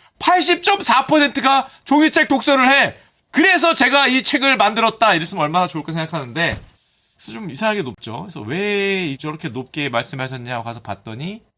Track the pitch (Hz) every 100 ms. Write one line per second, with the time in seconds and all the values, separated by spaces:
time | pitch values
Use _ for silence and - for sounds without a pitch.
0 | _ - - 359 339 349 370 403 - 247
1 | 262 302 285 277 254 269 254 - - 294
2 | 311 320 302 269 294 269 254 277 202 -
3 | _ _ _ - 370 359 339 - 247 277
4 | 262 254 - 285 269 262 208 220 226 220
5 | 208 170 160 190 151 175 175 160 147 160
6 | 156 160 123 127 160 107 - _ _ _
7 | _ _ - 226 190 135 220 208 131 98
8 | - 117 190 156 107 165 208 202 196 190
9 | 170 135 151 151 151 120 127 151 139 117
10 | 127 135 131 131 120 120 113 117 107 98
11 | 113 110 170 214 _